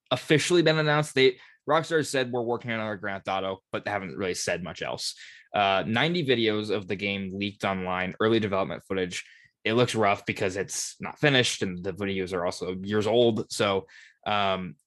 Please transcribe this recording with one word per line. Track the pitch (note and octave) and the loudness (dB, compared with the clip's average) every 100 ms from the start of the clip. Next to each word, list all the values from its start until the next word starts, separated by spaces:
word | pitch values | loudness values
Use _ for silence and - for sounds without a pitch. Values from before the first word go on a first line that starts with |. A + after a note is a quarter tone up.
| - | -6
officially | B2+ - D#3 - F3+ | -4 4 2 4 4
been | D#3+ D#3 | 4 4
announced. | D3+ D3 D3+ - | 2 2 0 4
They, | C3 B2+ - _ - | 4 4 -10 _ 0
Rockstar | D#3 D#3+ E3 C#3 | 0 2 0 0
said, | C3 B2+ | -2 -2
"We're | B2 | -2
working | A#2 A#2 A#2+ | -2 -4 -4
on | A2+ | -4
another | A2 G#2 | -4 -6
Grand | G2+ G2 G2 | -6 -6 -4
Theft | F#2+ | -2
Auto," | F#2+ F#2+ _ | -2 -6 _
but | G#2+ G#2 | -8 -4
they | |
haven't | G2+ F#2+ C2+ | -4 -4 -6
really | F#2+ F2 | -4 -2
said | - F2 | -2 -4
much | F2 E2 | -6 -8
else. | C2+ B1 - - - - - | -6 -6 -8 -10 -18 -20 -4
Uh, | - G2 F#2+ F2+ | 2 2 2 2
ninety | A2+ D#3 F3 C3+ | 0 2 0 2
videos | A#2 A2 G#2+ G#2+ | 2 2 0 0
of | G2+ F#2 | -4 -2
the | G2 | -4
game | G2+ G2 F#2+ | -4 -4 -6
leaked | F#2+ G2+ G2+ G2+ | -4 -6 -2 -4
online, | F#2+ F#2 F#2 F#2 - | -2 -2 -2 -4 0
early | A2 A2+ | 2 2
development | G#2 F#2+ F2 E2+ - | 2 0 -2 -6 -6
footage. | F#2+ F2+ F2+ - - _ _ G#2 | -4 -2 -6 -12 -20 _ _ 0
It | |
looks | A#2 A#2+ | 2 2
rough | A2 G2+ G2+ - | 4 2 2 -2
because | G2+ G2+ F#2+ | -2 -2 -2
it's | F2+ - - - | -6 -6 -8 -10
not | F#2+ - | -12 0
finished | D3 C3 A#2 - | 4 4 2 0
and | G2 F2+ | -4 -4
the | G2 | -6
videos | F2+ G2 F#2+ F2+ | -4 -4 -4 -2
are | F#2 | -2
also | F2 - F2+ F#2 | -2 -4 -6 -6
years | G2 G#2+ G#2 | -2 0 2
old. | A#2+ A#2 A2 G#2 | 4 4 4 -4
So, | - G#2 G2 - - - _ - | 0 0 0 -4 -18 -20 _ -2
um, | G#2 G2 F#2+ F2+ - | 0 2 0 -4 -12